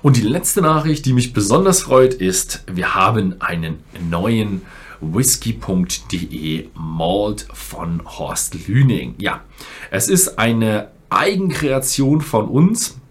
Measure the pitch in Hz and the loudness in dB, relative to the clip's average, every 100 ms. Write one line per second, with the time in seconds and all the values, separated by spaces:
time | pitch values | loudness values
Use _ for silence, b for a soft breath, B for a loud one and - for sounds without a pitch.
0 | 143 120 107 147 - 202 160 156 156 147 | 6 6 4 0 0 2 2 2 0 0
1 | 135 123 120 - 101 139 190 180 - 131 | 2 2 2 -2 2 4 4 2 4 6
2 | 131 127 92 92 - - - 90 90 95 | 6 4 0 0 -4 -10 -8 -4 -2 2
3 | 95 113 92 90 - 85 80 76 - - | 2 2 0 -2 -6 -4 -4 -6 -12 -10
4 | 85 85 104 117 104 95 B B B B | -4 -2 0 0 0 -4 B B B B
5 | 78 92 135 - 117 110 - 92 90 - | -4 0 0 0 -4 -6 -2 -2 -2 -4
6 | - 87 82 78 78 78 - - 80 82 | -6 -8 -6 -8 -6 -6 -8 -12 -8 -4
7 | 82 95 104 107 - - - - 85 85 | 0 0 -2 -4 -10 -16 -14 -10 -6 -6
8 | 82 - 80 - - 85 85 117 135 95 | -8 -10 -8 -6 -6 -8 -2 4 4 2
9 | 62 60 98 - - B B B B 95 | -4 -6 -6 -6 -12 B B B B -4
10 | - 92 - - 113 113 113 107 - - | 2 2 2 0 2 2 2 0 -4 -20
11 | _ 92 - 190 190 139 147 135 131 - | _ 0 2 0 -2 0 0 0 -2 0
12 | 139 156 147 110 104 131 180 233 - - | 2 2 2 -2 2 4 4 2 -4 -10
13 | - | -20